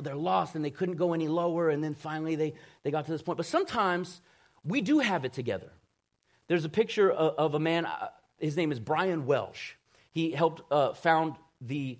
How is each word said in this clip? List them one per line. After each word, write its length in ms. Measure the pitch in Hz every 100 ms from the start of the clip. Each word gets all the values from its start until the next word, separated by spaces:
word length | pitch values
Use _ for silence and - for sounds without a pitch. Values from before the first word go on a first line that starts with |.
they're 160 | 143 139
lost, 400 | 175 185 165 160
and 80 |
they 60 | 147
couldn't 260 | 143 185 170
go 180 | 175
any 140 | 165 160
lower, 420 | 165 175 170 165
and 140 | 147
then 100 | 156
finally 400 | 147 156 156 160
they, 200 | 156 156 151 - -
they 80 | 147
got 160 | 151 143
to 60 |
this 100 | 156
point. 140 | - 175
But 100 | 165
sometimes 760 | 320 392 240 190 175 180 - _ _ _ _
we 160 | 143 262
do 180 | 208 302
have 260 | 233 175
it 80 | 131
together. 380 | 139 117 95 - - _ _ _ _ _ _ -
There's 160 | 175
a 40 | 156
picture 420 | 185 226 - 190
of, 240 | - 160 147
of 160 | 156
a 60 | 147
man, 260 | 160 170 147
uh, 220 | 80 - - _ -
his 140 | 151 147
name 160 | 160
is 80 | 131
Brian 440 | 107 156 185 165
Welsh. 480 | 131 135 95 - - - _ _ _
He 220 | - 165
helped, 280 | 143 165 160 -
uh, 220 | 147 131
found 420 | - 170 160 160 - _ -
the, 380 | 120 147 135